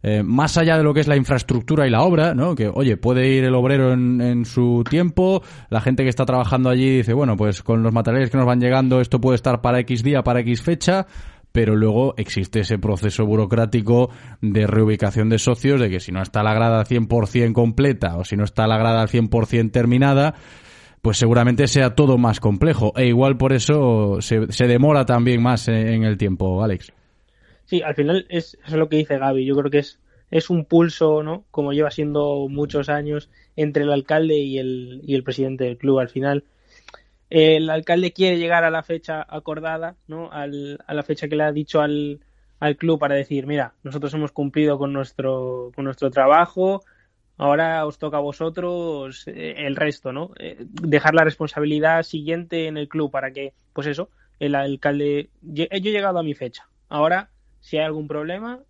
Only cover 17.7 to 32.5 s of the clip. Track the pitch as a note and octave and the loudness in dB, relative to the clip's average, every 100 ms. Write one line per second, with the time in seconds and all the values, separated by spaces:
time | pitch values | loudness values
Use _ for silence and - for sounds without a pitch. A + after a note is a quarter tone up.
17.7 | A#2 C#3 A#2+ F#2 E2+ F#2 G2+ G#2 - A2 | 2 0 0 -4 -4 -4 -2 -2 0 0
18.7 | A2 A2+ A2+ G#2+ A#2+ A2 A#2+ A2 A#2 A2 | 2 2 2 2 0 2 0 2 0 0
19.7 | B2 A#2 B2 C#3 C#3 D3+ - - - - | 2 2 4 4 4 2 -2 -20 -20 -20
20.7 | - - _ A2+ G#2 A#2 A#2+ A#2+ A#2+ C#3 | -20 -20 _ -2 2 4 4 4 4 2
21.7 | C#3+ B2+ A#2 C#3+ B2 A#2+ G#2 G#2+ G2+ D#3 | 4 2 4 4 4 2 2 0 2 2
22.7 | C3 G#2+ - B2 A#2 C3+ B2+ C3 C3 A2 | 2 0 2 2 4 2 2 2 2 2
23.7 | D3+ C3 A2+ G#2 G2 - A2+ A2 G#2+ B2+ | 2 4 2 2 -2 0 -2 -2 0 2
24.7 | A#2+ D3 D3 B2 A#2+ A#2+ A#2+ A#2+ A#2 - | 4 6 4 4 2 2 2 2 0 0
25.7 | A2+ A2 A2+ A2 G2+ G2+ F#2 F#2+ F#2 A2 | 0 0 0 0 0 -2 0 -2 0 -2
26.7 | F#2 - _ _ _ _ _ _ _ _ | -4 -8 _ _ _ _ _ _ _ _
27.7 | F3+ D#3 D3 D3 F#3 - F3 E3 - - | -4 -2 -2 0 0 -2 -8 -8 -18 -6
28.7 | D#3+ D3+ D3+ D3+ C#3 C3+ C3+ C3 C#3 C#3 | -2 0 0 0 -2 0 -2 0 -2 0
29.7 | D3 C#3+ - _ _ _ E3 - F3+ D3+ | -2 -2 -14 _ _ _ -2 0 -4 2
30.7 | E3+ E3+ - D#3+ D3+ D3+ F3 _ - C#3+ | 2 2 2 2 2 -2 -10 _ -6 -2
31.7 | C#3+ D3 D3+ D3+ D3 D3 C#3+ C#3 | -2 -2 -2 -4 -2 -2 -4 -6